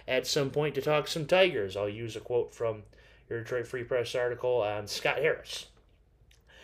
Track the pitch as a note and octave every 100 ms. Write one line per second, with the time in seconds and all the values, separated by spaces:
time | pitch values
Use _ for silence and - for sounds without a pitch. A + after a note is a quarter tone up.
0 | - B2+ B2+ D3+ C3+ D3 D3+ C3+ D3 D3+
1 | C#3+ E3 D3 F3+ F#3 C3+ G2 G2 G#2 G#2+
2 | A#2 G#2+ - A#2+ - - A#2 G#2+ G#2 -
3 | - - - A#2 A2+ B2 A2+ B2+ A#2+ B2+
4 | A#2 C3 B2 A#2+ B2 B2 G#2 G#2 G#2 -
5 | D3+ B2+ D3+ - - - - - _ _
6 | _ _ _ _ _ -